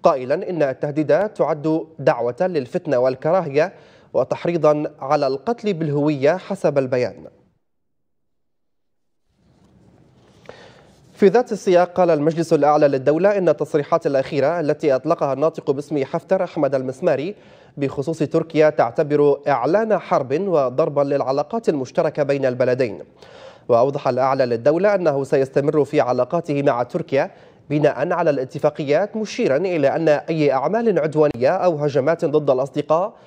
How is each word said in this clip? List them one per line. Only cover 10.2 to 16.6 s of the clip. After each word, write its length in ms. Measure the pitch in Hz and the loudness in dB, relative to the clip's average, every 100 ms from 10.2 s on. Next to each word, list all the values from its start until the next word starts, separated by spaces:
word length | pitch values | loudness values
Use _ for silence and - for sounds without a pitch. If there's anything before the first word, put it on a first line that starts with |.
| _ _ - - - - _ _ _ | _ _ -20 -20 -20 -20 _ _ _
في 140 | - 196 | 2 4
ذات 240 | 214 247 | 4 0
السياق، 420 | 208 - 175 175 | -4 2 4 4
قال 160 | - 175 | 2 2
المجلس 440 | 156 147 160 160 | 2 0 -2 0
الأعلى 340 | 156 143 151 147 | 2 4 4 4
للدولة 500 | 139 131 160 190 208 | 2 0 2 2 2
إن 120 | 175 | 2
التصريحات 580 | 147 147 156 143 165 160 | 0 0 -2 0 -2 0
الأخيرة 520 | 135 135 147 135 175 | -2 -2 0 0 0
التي 360 | 147 151 151 131 | -2 0 0 0
أطلقها 380 | 151 165 147 | 0 -2 -2
الناطق 380 | 131 156 160 - | 0 -2 -2 -4
باسم 320 | 139 147 151 | -4 -2 -4
حفتر 400 | 131 165 - 190 | -2 -6 -2 -2
أحمد 320 | 175 170 | -2 -2